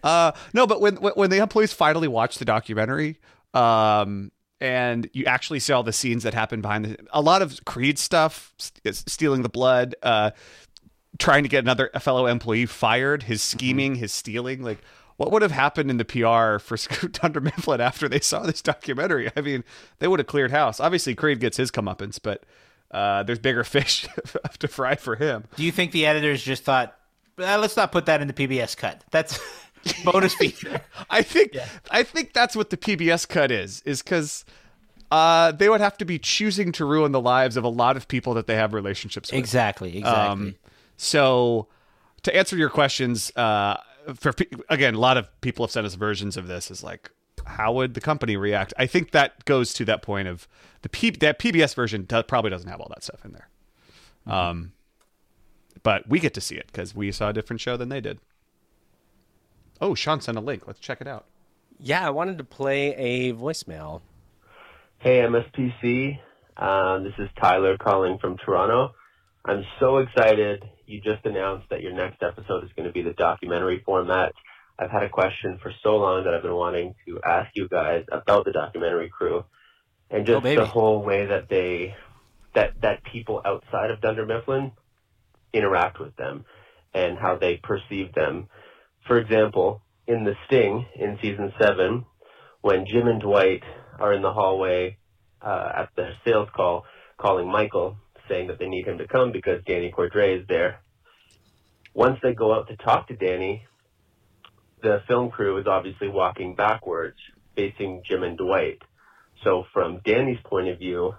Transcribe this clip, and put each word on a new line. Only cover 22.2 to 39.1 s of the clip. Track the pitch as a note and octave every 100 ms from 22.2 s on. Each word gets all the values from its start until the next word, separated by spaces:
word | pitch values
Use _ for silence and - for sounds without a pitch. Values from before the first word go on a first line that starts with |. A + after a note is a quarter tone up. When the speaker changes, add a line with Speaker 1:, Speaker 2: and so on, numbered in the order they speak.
Speaker 1:
but, | G#2+ G2+ _ _ _ _ _
uh, | F#2 G2+ G2
there's | G2 A#2
bigger | B2 A#2+
<laughs> | A2+
fish | C#3+ C3 - - - - - - -
to | C#3+
fry | - C3 C3+
for | - A2
him. | D3+ A#2 A2 -
Speaker 2:
Do |
you | E3
think | E3 F3
the | D#3 D3+
editors | D3+ D3+ C#3
just | - C3
thought, | - C3 A#2+ - _ _ _ -
"Uh, | F#3 G#3
let's | G#3+ A3
not | G3
put | F3 D#3+
that | D3+
in | C#3+
the |
P | C3 C3+
B | C3
S | A#2
cut. | - A2+ - _
That's | D#3+ D#3+ - - - -
<laughs> | _ F3 - F3
bonus | F#3 F#3+
feature"? | - D3+ - E3 - - -
Speaker 1:
<laughs> | -
I | G#3+
think, | G3+ E4+ G#4
Speaker 2:
Yeah. | C3+ A#2+ - -
Speaker 1:
I | A3+
think | B3 D#4+ B3+
that's | - A#3+ A3
what | G#3
the | F3+
P | - F#3
B | E3
S | E3+ -
cut | F3+ C#3
is, | A2+ G2 - -
is | C#3
'cause, | - F3 D3 - - - _ _ _ - -
uh, | D#3 D#3+ E3 E3
they | D3+ G3+
would | A3
have | G#3 -
to | E3+
be | E3+
choosing | - - G#3+ F#3+ F3+
to | D#3+ D3
ruin | D3+ D3+
the | C3+
lives | B2 B2+ C3 A2+
of |
a | A#2
lot | A#2 A#2+ C3+
of | -
people | B2+ B2+
that | A2+ A2
they | A2
have | A2
relationships | G#2+ G2 G2 G#2+